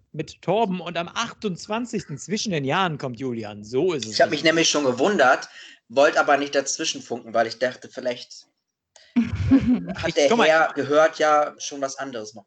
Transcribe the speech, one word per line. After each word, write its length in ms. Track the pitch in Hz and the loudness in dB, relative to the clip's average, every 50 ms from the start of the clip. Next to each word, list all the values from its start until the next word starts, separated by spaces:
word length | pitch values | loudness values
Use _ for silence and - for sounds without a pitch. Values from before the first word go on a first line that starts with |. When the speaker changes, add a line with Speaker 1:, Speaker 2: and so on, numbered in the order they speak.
| _ _ | _ _
Speaker 1:
mit 300 | - 151 156 - - _ | -12 -12 -10 -12 -14 _
Torben 400 | - - 185 220 233 202 180 185 | -2 0 0 0 0 0 -2 -6
und 160 | 160 170 170 | -8 -8 -6
am 120 | 170 170 170 - | -6 -6 -6 -6
achtundzwanzigsten 1040 | 208 233 233 - - - 208 175 - - - 208 233 247 233 - 196 - - 151 | -6 -6 -6 -8 -8 -6 -6 -6 -8 -8 -6 -6 -6 -6 -6 -6 -8 -8 -8 -12
zwischen 340 | 131 - - 196 220 - 233 | -12 -8 -6 -6 -4 -4 -4
den 140 | 175 151 139 | -4 -2 -2
Jahren 320 | 131 147 185 190 175 151 | -2 0 0 0 -2 -2
kommt 220 | 131 - 131 120 113 | -4 -8 -8 -8 -8
Julian. 440 | 135 131 117 113 107 101 107 104 104 | -8 -6 -6 -6 -8 -10 -12 -14 -10
So 300 | 107 123 131 165 185 170 | -4 -2 0 0 0 0
ist 120 | 139 110 | -2 -6
es 80 | 110 107 | -2 2
Speaker 2:
Ich 80 | - | 2
hab 80 | - - | 2 2
mich 100 | 165 143 143 | 2 2 2
Speaker 1:
nicht. 80 | 160 | 2
Speaker 2:
nämlich 180 | 160 165 160 - | 4 4 2 2
schon 140 | - 151 147 | 2 2 2
gewundert, 640 | 131 120 117 143 196 214 175 131 127 147 - - - - - - - - _ _ | 0 2 2 2 2 4 4 4 4 4 2 0 -6 -18 -20 -20 -20 -20 _ _
wollte 320 | - 117 135 143 160 - 165 | -2 2 4 4 4 4 4
aber 160 | 151 147 143 | 4 4 2
nicht 180 | 139 143 143 139 | 2 2 0 -2
dazwischen 460 | 139 135 - - - 160 160 - 131 | -2 -2 -2 -4 -6 -4 -6 -6 -8
funken, 320 | - - 120 123 - 117 107 | -8 -8 -8 -8 -6 -2 0
weil 140 | 113 117 | 0 0
ich 100 | 113 110 | 0 -2
dachte, 300 | - 131 127 127 - - | -4 -4 -4 -4 -8 -16
vielleicht 600 | 117 - - 123 127 120 - - - - - - _ _ _ _ _ _ _ _ _ _ _ _ _ - | -18 -14 -8 -6 -6 -6 -8 -10 -18 -20 -20 -20 _ _ _ _ _ _ _ _ _ _ _ _ _ -2
Speaker 3:
<laughs> 0 | |
Speaker 2:
hat 920 | 240 226 - - - - - 262 269 202 226 254 185 175 175 196 - - 170 | 0 0 0 -2 -2 2 4 4 4 6 4 0 0 -2 -4 -6 -4 -4 -2
Speaker 1:
Ich, 40 | - | 2
Speaker 2:
der 120 | 165 147 | 4 4
Speaker 1:
guck 120 | 139 226 233 | 4 4 4
mal, 80 | 208 156 | 6 6
Speaker 2:
Herr 240 | 156 160 156 - - | 6 4 4 2 0
gehört 460 | 143 127 127 147 151 156 160 - - | -4 -2 2 4 4 4 4 2 0
ja 360 | 156 151 151 147 151 143 113 | 2 2 4 4 2 0 -4
schon 220 | - - - 147 143 | -10 -12 -12 -8 -6
was 160 | 139 131 - | -8 -8 -6
anderes 360 | - 139 139 120 113 107 107 113 | -8 -10 -10 -10 -10 -12 -12 -16
noch 100 | 110 - | -18 -18